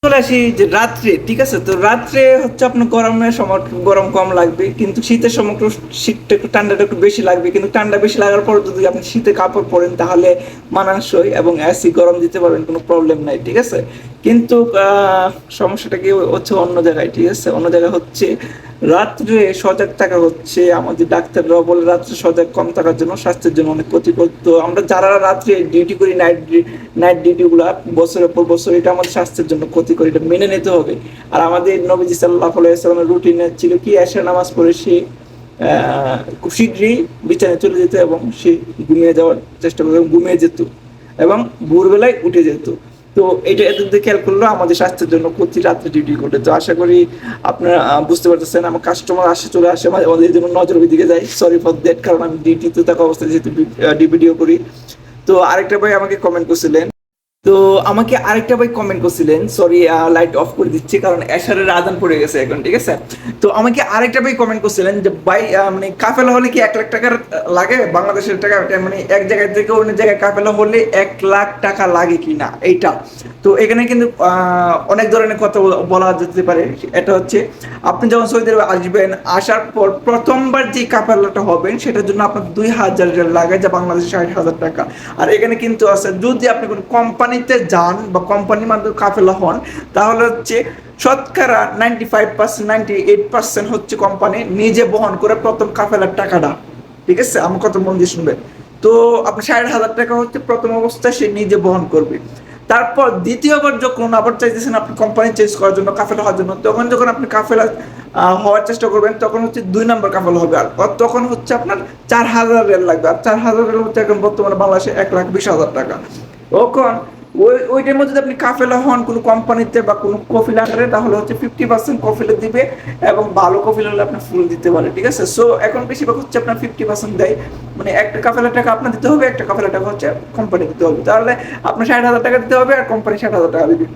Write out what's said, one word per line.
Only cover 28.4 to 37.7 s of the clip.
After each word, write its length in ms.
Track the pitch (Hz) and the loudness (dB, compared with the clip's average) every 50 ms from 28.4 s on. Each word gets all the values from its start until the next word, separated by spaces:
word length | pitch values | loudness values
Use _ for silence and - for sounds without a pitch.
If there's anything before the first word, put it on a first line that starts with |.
| 175 | 2
বছর, 300 | 165 170 170 - 202 170 | 2 2 0 2 2 0
এটা 180 | 175 170 180 | 2 2 2
আমাদের 200 | 180 180 180 175 | 0 0 -2 -2
স্বাস্থ্যের 360 | - 190 175 170 - - 165 | -2 -4 -4 -4 -4 -6 -4
জন্য 200 | 156 160 151 156 151 | -2 -2 -4 -4 -2
ক্ষতিকর, 360 | - 165 165 - 165 170 165 | -2 -2 0 0 0 2 2
এটা 120 | 160 156 160 | 0 0 0
মেনে 280 | 160 165 170 185 202 | 0 0 0 2 2
নিতে 220 | 190 190 180 - 196 | 0 0 -2 0 2
হবে। 260 | 180 170 147 - - - - - - - - - | 2 2 0 0 -6 -8 -10 -16 -20 -20 -16 -4
আর 100 | - 151 | 0 0
আমাদের 420 | 165 165 175 180 175 190 190 180 175 | 2 2 0 0 0 0 0 0 0
নবীজি 300 | 180 185 180 180 175 175 | 0 0 0 2 -2 0
সাল্লাল্লাহু 460 | - - 175 175 175 170 170 165 175 | 0 2 2 2 2 0 0 2 4
আলাইহি 140 | 170 170 170 | 4 4 4
ওয়াসাল্লামের 400 | 170 - 170 175 170 170 165 180 | 4 2 0 2 2 2 2 0
রুটিনে 360 | 175 180 180 170 170 175 165 165 | 2 2 2 2 2 0 -2 -2
ছিল 200 | - - 170 180 | -2 0 0 0
কি, 200 | 175 - 139 135 | 0 2 2 4
এশার 260 | 135 - - - 196 175 | 4 4 2 0 -2 -2
নামাজ 280 | 175 180 180 180 180 - | 0 0 0 -2 -2 0
পড়ে 180 | - 165 165 170 | 2 2 2 2
সে, 320 | - - - 175 175 - - - - - - - - - - - - | 2 0 0 0 0 0 -4 -14 -20 -20 -20 -20 -20 -20 -20 -12 -4
আহ, 720 | 160 147 151 151 - 135 135 139 139 131 127 120 107 - - - | -2 0 0 0 0 -2 -2 -2 -2 -2 -4 -4 -6 -10 -14 -10
খুব 100 | - 170 | -10 -8
শীঘ্রই 540 | - - 226 220 - 185 208 220 240 254 330 - - - - | -2 0 -2 -2 0 -2 0 0 0 0 -2 -6 -8 -12 -4
বিছানায় 340 | 160 170 170 202 185 175 | -2 0 0 2 0 0
চলে 220 | 165 - 196 | 0 0 0